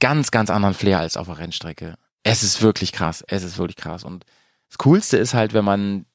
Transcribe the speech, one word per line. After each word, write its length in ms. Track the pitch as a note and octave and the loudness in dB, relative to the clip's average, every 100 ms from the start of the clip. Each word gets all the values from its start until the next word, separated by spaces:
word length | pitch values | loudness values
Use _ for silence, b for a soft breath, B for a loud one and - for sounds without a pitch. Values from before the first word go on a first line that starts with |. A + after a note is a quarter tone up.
ganz, 300 | B2+ D3+ C3+ | 2 2 2
ganz 200 | A#2 G#2+ | 0 2
anderen 240 | G2+ G2+ | 2 0
Flair 240 | F#2 G#2 F#2 | 2 2 2
als 160 | E2 - | 0 -6
auf 100 | E2+ | -10
der 120 | D#2 | -10
Rennstrecke. 560 | E2+ - E2+ D#2 D#2+ D#2+ _ _ | -10 -10 -12 -12 -14 -16 _ _
Es 200 | A2 A2+ | 0 2
ist 200 | G#2 - | 0 4
wirklich 300 | A2 - F#2+ | 2 2 -4
krass, 300 | - E2 E2 - | -4 -4 -4 -8
es 160 | G2 | -8
ist 140 | F2+ F#2+ | -6 -6
wirklich 180 | F2 - | -8 -8
krass. 260 | - F2 | -12 -12
Und 220 | C2+ F2+ - _ _ _ _ | -14 -18 -20 _ _ _ _
das 100 | - | 0
Coolste 380 | C3+ F#3 - A#2+ | 4 4 4 2
ist 180 | B2 | 2
halt, 180 | B2 G#2+ | 2 2
wenn 120 | A2 | 2
man, 420 | G2+ G2+ G2+ G2 - | 2 0 -2 -6 -8